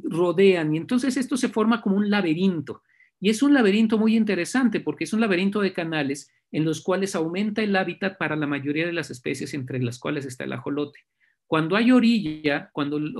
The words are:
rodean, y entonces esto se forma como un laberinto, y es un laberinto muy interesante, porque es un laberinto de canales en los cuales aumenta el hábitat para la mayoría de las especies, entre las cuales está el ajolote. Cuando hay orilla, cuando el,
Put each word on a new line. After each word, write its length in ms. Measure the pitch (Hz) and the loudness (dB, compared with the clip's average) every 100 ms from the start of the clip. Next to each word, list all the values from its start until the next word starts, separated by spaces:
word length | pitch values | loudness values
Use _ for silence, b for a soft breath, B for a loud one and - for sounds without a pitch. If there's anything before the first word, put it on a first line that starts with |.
rodean, 720 | 311 160 180 170 196 180 156 | -6 0 0 4 4 4 2
y 20 | 156 | -2
entonces 400 | 170 247 262 262 | 0 -2 0 -2
esto 220 | 262 269 | -2 -2
se 100 | 226 | -2
forma 320 | 220 214 226 | 0 2 2
como 160 | 220 196 | 2 0
un 140 | 208 | 2
laberinto, 720 | 208 175 156 190 170 131 - b b b - | 2 2 0 0 -2 -6 -12 b b b -4
y 120 | 185 | 0
es 120 | 220 | 2
un 120 | 285 | 4
laberinto 420 | 285 208 202 220 220 | 6 6 4 4 4
muy 180 | 220 | 4
interesante, 680 | 226 214 180 170 254 247 185 | 4 2 0 0 0 2 0
porque 240 | 156 151 | -4 -6
es 100 | 160 | -4
un 80 | 214 | 0
laberinto 380 | 226 175 196 208 | 2 2 0 0
de 120 | 190 | -2
canales 580 | 185 165 156 139 143 - _ _ | -2 -4 -2 -2 -4 -10 _ _
en 160 | - 156 | -2 -2
los 160 | 156 | -2
cuales 320 | - 185 190 | -2 -2 -2
aumenta 480 | 185 160 175 214 208 | -2 -4 -2 -4 -2
el 120 | 214 | 0
hábitat 440 | 190 175 175 190 - | 0 0 -4 -6 -4
para 180 | 156 156 | -4 -2
la 100 | 147 | -2
mayoría 380 | 143 135 147 | -4 -4 -2
de 80 | 170 | -2
las 180 | 170 151 | -4 -8
especies, 440 | 127 147 143 147 | -8 -8 -6 -6
entre 280 | 147 127 131 | -8 -6 -4
las 160 | 123 117 | -4 -4
cuales 280 | 156 151 139 | -6 -6 -6
está 180 | 127 | -10
el 80 | 135 | -10
ajolote. 480 | 127 135 143 147 - _ _ _ _ - | -8 -6 -6 -6 -10 _ _ _ _ -4
Cuando 280 | 160 160 | -2 0
hay 160 | 196 240 | 2 4
orilla, 800 | 254 233 233 156 156 151 143 147 | 6 6 2 0 -4 -2 -2 -4
cuando 240 | - 143 151 | -6 -4 -2
el, 160 | 151 - | -4 -4